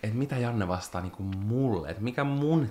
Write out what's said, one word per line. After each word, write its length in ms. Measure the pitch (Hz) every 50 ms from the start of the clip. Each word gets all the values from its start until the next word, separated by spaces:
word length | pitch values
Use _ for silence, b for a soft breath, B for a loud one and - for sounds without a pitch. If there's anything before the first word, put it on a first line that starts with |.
| -
että 140 | 110 107 123
mitä 180 | 135 139 139 127
Janne 300 | 123 120 120 113 98 90
vastaa 340 | 92 90 - - - 87
niinku 220 | 87 92 - - 95
mulle, 640 | 98 95 95 98 104 117 127 135 131 110 87 78 71
että 140 | 85 98 107
mikä 200 | 120 123 - 143
mun 440 | 143 139 139 143 151 165 165 143 110